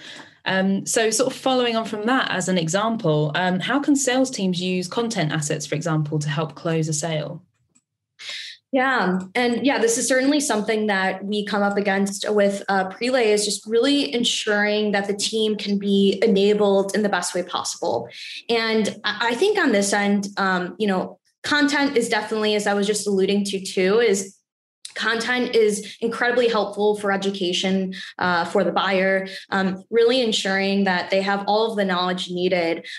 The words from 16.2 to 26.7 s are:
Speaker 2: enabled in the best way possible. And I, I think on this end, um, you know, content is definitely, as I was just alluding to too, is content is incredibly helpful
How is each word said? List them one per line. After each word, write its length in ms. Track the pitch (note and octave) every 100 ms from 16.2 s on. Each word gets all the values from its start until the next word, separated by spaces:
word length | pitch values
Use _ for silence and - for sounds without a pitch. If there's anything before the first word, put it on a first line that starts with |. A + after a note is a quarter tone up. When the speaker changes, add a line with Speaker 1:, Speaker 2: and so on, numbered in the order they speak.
Speaker 2:
enabled 720 | A3+ F#3+ G3+ G#3 G3+ G3 G3
in 80 | G#3+
the 60 | G3+
best 260 | F3+ -
way 80 | F3+
possible. 640 | F3+ - - - - A#2 - - - - -
And 500 | A#3 A3+ A3 G3+ -
I, 260 | G#3 G3+ A#3
I 40 | B3
think 220 | G4+ G4+
on 140 | D4
this 220 | G3+ G3+
end, 340 | G#3 G3+ G3+ G3 -
um, 400 | F#3+ F3+ F3+ -
you 80 | G#3
know, 320 | F#3 F#3 - _ _
content 540 | - D4 C#4+ D4 C#4 B3+
is 140 | G#3+
definitely, 460 | A3 G#3+ A3 G#3+ G#3
as 100 | G3+
I 80 |
was 120 | G3+ G3+
just 200 | G3+ G#3
alluding 380 | G3 F#3+ G3+
to 200 | G3+ F#3+
too, 360 | F#3+ G3 F#3 A3+
is 360 | A#3 G3 - - _ _ _ _ -
content 600 | - G#3+ A3+ A#3 B3 B3
is 420 | A#3 G#3+ G3+ - -
incredibly 460 | A#3 - B3 B3 A3+
helpful 480 | G#3+ G3+